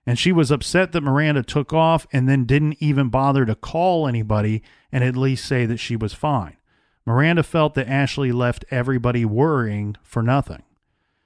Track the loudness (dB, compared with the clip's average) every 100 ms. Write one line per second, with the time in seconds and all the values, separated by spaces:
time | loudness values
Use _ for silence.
0 | -4 0 2 2 2 0 0 0 0 -2
1 | 0 2 2 0 -2 -4 -2 2 2 2
2 | 0 0 2 2 2 2 2 -2 0 0
3 | 0 2 2 2 0 -2 -6 -2 0 0
4 | -2 -2 -2 0 0 -2 -6 _ -6 -2
5 | 0 0 0 -2 -2 -2 0 -4 -4 -4
6 | -6 -4 -2 -2 -4 -14 _ _ _ _
7 | -2 2 4 2 0 0 0 -2 -2 -2
8 | -2 -2 -2 0 -2 -2 -6 -4 -2 0
9 | 0 0 0 2 2 2 -2 -4 -6 -8
10 | _ -2 0 0 -2 -10 -18 _ _ _
11 | _ _